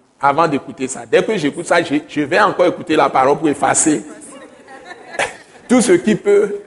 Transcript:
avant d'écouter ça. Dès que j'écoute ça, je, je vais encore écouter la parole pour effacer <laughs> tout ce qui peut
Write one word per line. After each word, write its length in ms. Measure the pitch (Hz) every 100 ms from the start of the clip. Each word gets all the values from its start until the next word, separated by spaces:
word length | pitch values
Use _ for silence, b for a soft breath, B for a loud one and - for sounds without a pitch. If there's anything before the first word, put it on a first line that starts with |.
| _ -
avant 300 | 139 139 165
d'écouter 400 | 143 - 123 131
ça. 160 | -
Dès 180 | 117 147
que 140 | 185 214
j'écoute 300 | 147 147 170
ça, 160 | 175
je, 140 | 156 143 -
je 120 | -
vais 180 | 143 175
encore 240 | 208 160
écouter 320 | 175 - - 156
la 140 | 139
parole 260 | 139 131 143
pour 120 | 160
effacer 540 | 139 131 131 160 151 - - - - - - - 269
<laughs> 840 | 349 349 - - - - - - -
tout 140 | 247
ce 100 | 220
qui 220 | 175 214
peut 420 | 196 202 202 208 202